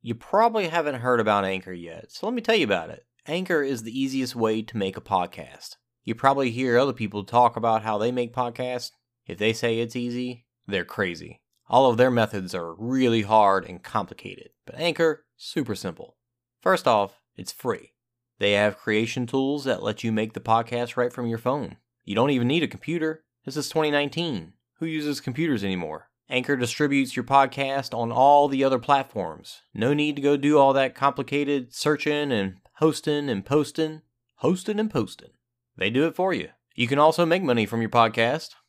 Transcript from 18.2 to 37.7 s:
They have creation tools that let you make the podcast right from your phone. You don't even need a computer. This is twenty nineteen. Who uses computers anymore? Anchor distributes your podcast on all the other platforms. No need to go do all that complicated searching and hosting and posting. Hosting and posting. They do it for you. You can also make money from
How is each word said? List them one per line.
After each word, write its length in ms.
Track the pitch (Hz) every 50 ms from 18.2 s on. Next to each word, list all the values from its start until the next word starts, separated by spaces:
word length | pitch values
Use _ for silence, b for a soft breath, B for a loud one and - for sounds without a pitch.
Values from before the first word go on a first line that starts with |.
| _ _ _ _
They 120 | 104 101
have 280 | 101 101 104 107 101 -
creation 460 | - 113 107 107 117 117 - 131 123
tools 380 | 113 - 135 135 135 147 147 135
that 180 | 135 110 90
let 220 | - 107 107 - -
you 80 | 113
make 220 | 110 107 110 110 -
the 80 | 113
podcast 560 | - 117 113 113 117 117 123 120 120 117 -
right 160 | - 123 123 -
from 140 | - 120
your 100 | 117 113
phone. 400 | 113 - 123 135 147 117 - - _ _ _ _ _ _
You 120 | - 101
don't 160 | 110 123 147
even 180 | 143 123 120 123
need 140 | 147 175 151
a 40 |
computer. 560 | - - - - - 165 175 156 160 156 - _ _ _ _ _
This 100 | 135 131
is 140 | 151 139 -
twenty 220 | - 160 156 151
nineteen. 640 | 147 147 147 139 - 160 170 165 131 92 80 82 _ _ _ _ _ _
Who 60 | 160
uses 360 | 165 156 151 151 147 143 139
computers 420 | - 135 120 139 165 165 135 104 98
anymore? 460 | 98 95 90 85 78 78 78 - _ _ _ _ _
Anchor 260 | 127 127 123 - 143
distributes 640 | 127 123 120 - - 151 143 139 139 135 123 -
your 80 | 127 113
podcast 680 | - 139 139 139 135 - 139 139 135 135 139 131 - -
on 160 | 113 117 117
all 380 | 113 120 131 143 147 143 143
the 160 | 143 139 131 135
other 160 | 135 131 123
platforms. 800 | 120 - 143 139 135 - - 110 90 82 78 80 - - - - _ _ _
No 200 | 107 110 131 147
need 220 | 147 151 151 143
to 60 | 143
go 160 | 139 143 147
do 200 | 139 139 147 151
all 140 | 143 139 135
that 240 | 131 139 135 131 -
complicated 800 | - 135 143 139 - 131 - 143 143 147 139 143 139 123 117 -
searching 580 | - - 147 151 143 - 151 147 147 147 143
and 240 | 127 107 98 95 92 _ _ _ _
hosting 540 | - 156 160 151 - - 156 147 147 143 139
and 160 | 117 98 95
posting. 560 | - 139 151 143 - - - 160 156 156 156 _ _ _ _ _ _ _
Hosting 440 | _ - 143 185 180 - - 208 208
and 100 | 220 214
posting. 420 | - 139 107 92 - - - - _ _ _ _ _ _ _ _ _
They 140 | - 92 104
do 180 | 113 131 156
it 80 | 165 160
for 180 | - 185 190 175
you. 140 | 110 76 - _ _ _ _ _
You 140 | - 123
can 120 | 117 139 143
also 260 | 151 160 160 - 175
make 180 | 160 165 190 190
money 220 | 139 123 117 107
from 160 | 98